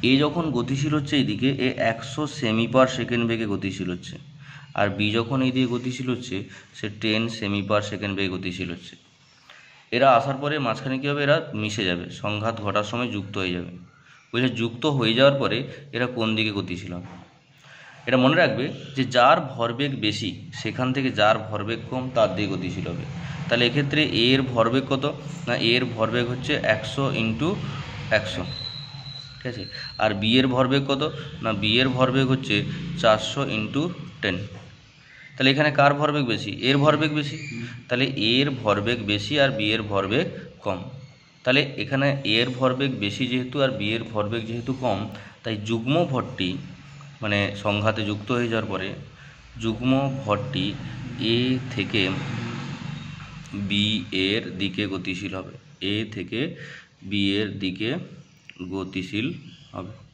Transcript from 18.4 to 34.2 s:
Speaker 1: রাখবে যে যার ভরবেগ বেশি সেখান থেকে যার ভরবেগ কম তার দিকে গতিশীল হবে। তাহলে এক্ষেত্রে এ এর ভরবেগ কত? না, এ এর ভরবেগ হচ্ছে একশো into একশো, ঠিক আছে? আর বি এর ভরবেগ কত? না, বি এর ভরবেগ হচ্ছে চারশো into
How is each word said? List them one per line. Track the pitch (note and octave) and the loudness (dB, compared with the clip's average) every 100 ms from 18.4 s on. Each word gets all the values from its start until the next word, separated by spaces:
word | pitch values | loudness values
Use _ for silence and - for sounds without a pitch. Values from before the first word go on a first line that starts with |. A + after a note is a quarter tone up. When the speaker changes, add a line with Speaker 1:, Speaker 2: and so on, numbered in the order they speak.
Speaker 1:
রাখবে | D#3+ A2 C3+ - - - | 4 2 -4 -6 -10 -2
যে | B2 B2 | 2 6
যার | B2 E3 C#3 | 8 8 4
ভরবেগ | A#2 A#2 A#2+ C#3+ A2+ G#2+ | -2 -2 0 -2 0 0
বেশি | G#2 G#2 - - - | 0 -4 -6 -12 -8
সেখান | A2 G#2+ B2+ | -6 -2 0
থেকে | C3+ C3 G#2 | 0 0 4
যার | G#2 A2+ G2+ | 4 4 0
ভরবেগ | G#2 G2+ A2+ - | -6 -4 -6 -4
কম | C3 B2+ B2+ | -6 -2 4
তার | G#2+ - | 4 4
দিকে | G#2 | -2
গতিশীল | F#2 F2+ F#2+ E2+ | -2 -4 -4 -6
হবে। | F2 - - - - - | -6 -8 -8 -8 -8 0
তাহলে | A#2+ A#2+ | 2 4
এক্ষেত্রে | C3+ C#3 D3+ D#3 F#2+ | 2 0 2 2 4
এ | A#2+ | 4
এর | C3 B2+ | 4 4
ভরবেগ | A#2 A2+ B2+ C3+ | 4 4 4 0
কত? | C3+ C#3+ - - - - | 0 0 -4 -10 -10 -4
না, | A#2+ A2+ | 2 4
এ | A#2+ | 4
এর | B2 | 2
ভরবেগ | A2+ A2 A#2+ A#2+ | 0 2 2 0
হচ্ছে | B2 B2+ C#3+ - | -2 -2 0 2
একশো | G#2+ - - C3+ - | 2 0 -2 -2 0
into | A2+ A2+ D#3 G3+ - - - - - G#2+ | -2 0 0 -2 -6 -8 -10 -10 0 0
একশো, | G2+ - F2+ - - - - - - - - - | 0 -6 -6 -8 -12 -12 -16 -16 -16 -16 -18 -10
ঠিক | B2+ | -10
আছে? | G#2+ F#2+ - - - | -8 -10 -10 -12 0
আর | G#2+ G2+ | 0 2
বি | G#2+ C3 | 4 6
এর | B2+ | 6
ভরবেগ | B2+ B2+ C#3 C#3 | 4 4 4 2
কত? | C#3 D#3 - - - | 0 -2 -4 -12 -6
না, | A2+ G#2 | -2 0
বি | G#2+ A#2 | 2 4
এর | C3 B2+ | 4 4
ভরবেগ | B2+ C3 C3 | 4 4 4
হচ্ছে | C3 - G#2 G2+ - - - | 2 2 0 0 -6 -6 2
চারশো | A#2 G#2+ - - C3 G#2+ | 4 4 2 -2 -2 -2
into | G#2+ B2+ E3+ F3 - - | -2 -2 -2 -4 -14 -4